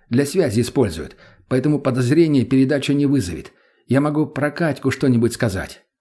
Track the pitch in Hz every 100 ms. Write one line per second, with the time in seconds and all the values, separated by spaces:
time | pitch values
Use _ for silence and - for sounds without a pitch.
0 | _ 120 143 185 151 107 117 - 135 80
1 | 69 - - _ _ 131 147 147 - 120
2 | 123 151 165 143 113 135 135 143 131 143
3 | 143 143 95 78 - _ _ _ _ 127
4 | 147 151 147 - 147 147 170 135 135 127
5 | 139 120 113 - 117 92 76 - _ _